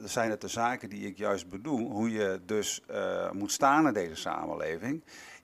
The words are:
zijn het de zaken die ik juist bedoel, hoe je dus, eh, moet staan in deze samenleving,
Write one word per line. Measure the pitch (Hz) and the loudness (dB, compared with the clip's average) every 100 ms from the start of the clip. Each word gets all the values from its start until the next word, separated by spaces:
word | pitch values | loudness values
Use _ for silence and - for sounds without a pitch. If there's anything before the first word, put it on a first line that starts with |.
zijn | 104 120 113 | -4 0 0
het | 104 | -2
de | 95 | -4
zaken | 110 120 123 104 | 0 0 0 -6
die | 101 101 | -8 -8
ik | 98 | -2
juist | 104 98 90 | 0 0 -2
bedoel, | 95 143 127 - | -8 -2 -2 0
hoe | 104 113 | 0 0
je | 110 98 92 90 | 2 0 0 -2
dus, | 107 92 - - | 0 0 -4 -6
eh, | 104 95 90 90 | -2 0 0 -2
moet | 95 101 | -2 -4
staan | - 139 147 151 | 4 8 8 6
in | |
deze | 104 85 80 | 4 0 -4
samenleving, | 87 78 80 80 78 82 117 160 - - - - | -4 -2 -2 -2 -2 -2 -4 -6 -8 -18 -18 -10